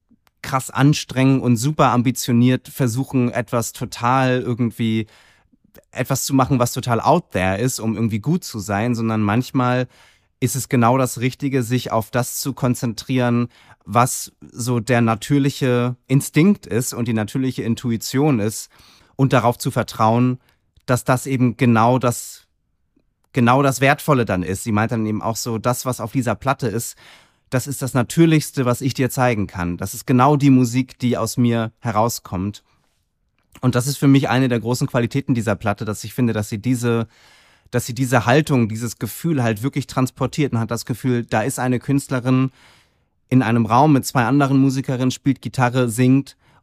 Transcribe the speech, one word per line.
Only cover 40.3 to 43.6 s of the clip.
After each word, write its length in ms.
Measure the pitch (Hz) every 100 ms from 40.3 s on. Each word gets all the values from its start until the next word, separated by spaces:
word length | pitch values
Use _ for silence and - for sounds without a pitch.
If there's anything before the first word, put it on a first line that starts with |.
| - 139
Man 80 | 117
hat 100 | 113
das 140 | 117 -
Gefühl, 400 | 117 131 120 110
da 160 | 110
ist 180 | 113 -
eine 200 | 127 123
Künstlerin 720 | - 139 - 131 123 131 131 - _ _ _ _ _ _ _
in 120 | 127
einem 240 | 110 117